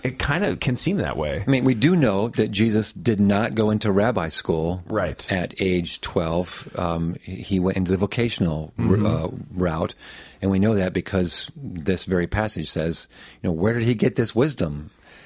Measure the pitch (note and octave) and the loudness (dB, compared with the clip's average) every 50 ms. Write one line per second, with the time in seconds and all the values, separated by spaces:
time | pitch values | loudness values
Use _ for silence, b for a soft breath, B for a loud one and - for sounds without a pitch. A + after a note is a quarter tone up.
0 | - C3 - - - D3 C#3+ F3+ G#3 D3+ F#2 - - C3+ B2 - - E3 G3+ F3 | -4 -4 -4 -4 -2 -2 0 0 0 -2 -2 -2 -2 -2 -2 0 0 -2 0 0
1 | F2+ C#2 A1+ C2 D2+ D2 C#2 D2+ G2+ C3+ C#3 B2+ C3 C3 B2 G#2 A#2+ E3 F#3 E3+ | -2 -2 -2 -2 -2 -2 -2 -2 2 2 2 4 4 2 2 4 4 4 6 6
2 | C#3 G#2+ G2 G2 A2 A#2+ - - G#2+ - G2+ G2 A2+ A#2 G#2 A2 G#2+ - - - | 4 4 4 2 0 0 0 0 0 2 2 2 2 4 4 2 0 0 -4 -4
3 | - A#2+ G#2+ F#2+ G2+ G2 G2+ G2+ A2+ A2 - A2 G#2+ G#2+ G#2+ G#2 - G#2+ F#2+ G2 | 0 0 2 4 4 4 4 4 2 0 0 2 2 2 2 2 2 2 4 4
4 | G#2 B2 A2+ G2 E2 D#2+ - - - - E2+ D#2+ D#2+ E2+ F#2 F#2 F2+ - G#2+ G#2 | 4 2 2 0 -2 -2 -4 -4 -2 -2 0 0 0 0 -2 -4 -4 -4 -2 -2
5 | F#2 D#2 D2 - - - G2 F2+ F2 - - - F#2+ F#2 F2+ F2+ E2+ - - - | -2 -2 -4 -6 -4 -2 -2 -2 -2 -4 -4 -2 0 2 2 0 0 -2 -6 -8
6 | - - - F#2 E2 E2 E2 F2 F2+ - - - - - - - F2+ E2+ E2+ E2 | -8 -2 -2 -2 0 0 0 -2 -2 -4 -6 -14 -14 -12 -6 -4 -2 -2 -2 -2
7 | E2 E2+ F2+ - - F#2 F2+ - - - G2 F#2 F2+ F#2 F#2 F#2+ F#2 F2 F#2+ F2+ | -2 -4 -4 -6 -10 -12 -10 -10 -4 0 0 2 2 2 0 0 0 0 0 0
8 | G2+ - - A#2+ A#2 A#2 - - F#2+ E2 D2+ D#2 D#2 D2+ - - - E2+ F#2+ G#2+ | 0 -2 0 0 -2 -2 0 0 0 0 -2 -4 -6 -8 -4 0 2 4 4 4
9 | G#2 F#2 E2 E2 D#2+ E2 - - - - F2+ F2+ F2+ E2+ D#2 E2+ F2+ - - B | 4 2 0 0 -2 -4 -6 -8 -12 -8 -4 -2 0 0 0 -2 -4 -4 -6 B
10 | B B B B B B B B F#2+ G2 F#2+ F#2+ G2+ A2 A2 G2 F2+ F#2 F2+ F#2 | B B B B B B B B 0 2 2 4 4 4 4 2 0 0 -2 -4
11 | - - - F#2 F2+ E2 - - - - - D3 C#3 - F#2 E2+ D2 F#2+ F#2 - | -4 0 0 0 0 0 -2 -4 -6 -8 -12 -12 -12 -10 -8 -6 -2 -2 -2 -2
12 | - F#2 F2+ F2 F2 E2+ - G#2 G#2+ G#2+ - E2+ D#2 - - E2 D#2 E2 E2 - | 0 0 0 0 0 0 0 -2 -2 -2 -4 -6 -6 -4 -4 -2 -2 -2 -2 -6
13 | - B B B B B B B B F#2 E2 D#2+ F#2 A2 A#2 A#2+ A2 A#2+ B2 G#2 | -8 B B B B B B B B -2 0 2 2 0 2 2 2 0 2 2
14 | A2 B2 - - A2+ - - A2 C#3+ D#3 B2+ - F#2 D2+ D2 D2+ D#2+ - _ _ | 2 2 2 2 0 0 2 2 2 2 0 -2 -4 -4 -4 -8 -10 -14 _ _
15 | B B B B B | B B B B B